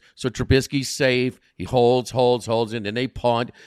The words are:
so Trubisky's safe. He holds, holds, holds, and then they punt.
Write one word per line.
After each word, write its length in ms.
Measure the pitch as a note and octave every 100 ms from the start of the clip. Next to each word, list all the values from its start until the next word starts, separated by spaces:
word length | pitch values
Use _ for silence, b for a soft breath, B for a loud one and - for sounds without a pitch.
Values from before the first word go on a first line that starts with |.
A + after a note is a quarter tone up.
| b -
so 140 | B2+
Trubisky's 580 | - B2 C3 - C#3 B2
safe. 500 | - C3 B2 B2+ - _ -
He 80 | F#2
holds, 460 | B2+ A#2+ B2+ A#2
holds, 340 | A#2+ B2 B2 A2
holds, 260 | A2+ A2
and 140 | A2+ G2+
then 80 |
they 140 | A#2 B2+
punt. 440 | - B2 A#2 A#2+ B